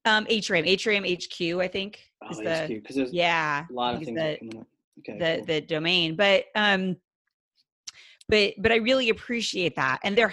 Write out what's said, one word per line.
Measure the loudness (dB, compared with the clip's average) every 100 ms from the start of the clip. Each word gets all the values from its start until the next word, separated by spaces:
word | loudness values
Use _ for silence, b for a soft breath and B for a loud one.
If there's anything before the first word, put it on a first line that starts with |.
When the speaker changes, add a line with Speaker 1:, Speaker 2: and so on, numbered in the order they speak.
Speaker 1:
Um, | 2 2 2
Atrium, | -2 2 0
Atrium | 2 2 2 0
H | 0 -4 -6
Q, | -6 -2 0
I | -2
think, | -4 -8 -10 -20 _
Speaker 2:
Oh, | -14
Speaker 1:
is | -8
Speaker 2:
yeah, |
Speaker 1:
the | -2 -2
Speaker 2:
H | -2
Q, | -6
'cause | -6 -2
there's | -2
Speaker 1:
Yeah, | 2 2 2 0 -2 -4
Speaker 2:
a |
lot | -4 -2
Speaker 1:
I | -2
Speaker 2:
of |
Speaker 1:
think | -4
Speaker 2:
things | -4
Speaker 1:
is |
Speaker 2:
that | -4 -4
Speaker 1:
the, | -8
Speaker 2:
come | -14
up. | -18 _ _ -20
Okay, | -12 -4
Speaker 1:
the, | -2
Speaker 2:
cool. | -2 -2
Speaker 1:
the | -4
domain. | -2 -2 2 2 2 2
But, | 4 4 2
um, | 0 2 2 0 -4 _ _ _ _ _ _ _ _ -20 b b b 0
but, | 2 2 2
but | 2
I | 2
really | 4 2 2
appreciate | -2 -2 -4 -4 -2 -2 0
that. | 0 0
And | 0 2
they're | 2